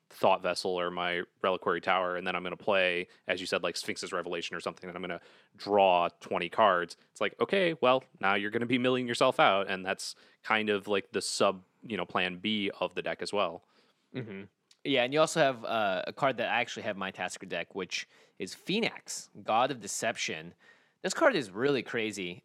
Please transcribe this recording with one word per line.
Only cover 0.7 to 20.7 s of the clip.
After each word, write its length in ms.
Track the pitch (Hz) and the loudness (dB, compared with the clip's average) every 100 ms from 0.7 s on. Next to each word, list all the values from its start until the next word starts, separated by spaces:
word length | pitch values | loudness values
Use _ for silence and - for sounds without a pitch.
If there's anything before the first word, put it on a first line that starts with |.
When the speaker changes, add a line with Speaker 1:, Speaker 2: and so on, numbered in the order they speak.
| 90 | -2
Speaker 1:
or 120 | 87 | -2
my 320 | 87 87 87 - _ | -2 -2 -2 -6 _
Reliquary 380 | 98 90 - 85 | 0 0 0 0
Tower, 360 | 95 92 90 90 | 2 2 0 -4
and 100 | 92 | -4
then 100 | 87 | -4
I'm 60 | |
gonna 140 | 90 87 | -6 -6
play," 520 | - 98 90 87 87 - - | 0 2 2 0 -6 -8 -6
as 120 | 92 | -4
you 60 | 92 | -2
said, 160 | 95 | -2
like, 140 | 87 - | -2 -4
Sphinx's 360 | - 98 90 | -6 -8 -6
Revelation 440 | 90 87 87 - 87 | -6 -4 -6 -6 -6
or 40 | |
something, 280 | 92 87 92 | -8 -8 -12
and 60 | 90 | -10
I'm 60 | |
gonna 180 | 90 85 - - _ 104 | -8 -10 -12 -20 _ -12
draw 520 | 101 101 98 87 85 - | 2 6 8 6 4 -2
twenty 280 | - 95 87 | -6 -4 -2
cards. 480 | - 107 87 87 - _ | 4 6 4 0 -8 _
It's 80 | - | -4
like, 140 | 101 - | -4 0
"Okay, 340 | 117 196 175 160 | 0 2 0 2
well, 240 | 127 131 - _ | 4 4 0 _
now 140 | 95 | 0
you're 160 | 101 104 | 2 0
gonna 160 | 117 117 | -2 0
be 120 | 127 | 0
milling 280 | 127 127 123 | 2 0 -2
yourself 300 | 117 131 123 | 2 2 6
out," 280 | 135 98 98 | 6 4 2
and 140 | 92 92 | -2 -4
that's 280 | 98 - - - _ | -6 -8 -14 -20 _
kind 260 | - 110 107 | 0 2 2
of, 160 | 101 101 | 0 0
like, 220 | 98 - | -2 -2
the 80 | 101 | -4
sub, 420 | - - 104 95 - _ 123 | -4 2 2 2 -8 _ -8
you 100 | 101 | -6
know, 80 | 90 | -4
plan 300 | 98 92 90 | -2 -2 -2
B 340 | 107 107 98 - | -4 -2 -4 -2
of 140 | 90 | -4
the 80 | 92 | -2
deck 200 | 82 82 | -6 -6
as 100 | 87 | -4
well. 320 | 101 90 82 - _ _ _ _ | -2 -2 -4 -16 _ _ _ _
Speaker 2:
Mm-hmm. 280 | 131 110 98 101 _ _ _ | -10 -10 -12 -16 _ _ _
Yeah, 180 | 143 135 | 0 2
and 80 | 123 | 2
you 80 | 147 | 4
also 200 | 156 170 | 2 4
have, 240 | 139 120 | 2 2
uh, 380 | 113 117 101 92 - | -2 0 0 0 -4
a 60 | |
card 240 | - 139 123 | -2 -2 0
that 140 | 104 | 0
I 100 | 110 | 0
actually 220 | 120 - | -2 -4
have 120 | 107 98 | -6 -4
in 40 | |
my 100 | 95 | -6
Tasigur 380 | - 90 - 95 | -4 -6 -8 -8
deck, 260 | 87 85 | -6 -6
which 320 | 98 90 - - _ _ - | -6 -6 -6 -8 _ _ -12
is 160 | 95 | -10
Phoenix, 760 | - - 202 196 - - - - - | -8 -4 -2 -2 -4 -10 -12 -12 -10
God 280 | 101 110 135 | 0 2 2
of 100 | 127 | 0
Deception. 760 | 101 - 113 113 - 82 82 - - | -8 -4 -4 -2 -6 -6 -12 -18 -20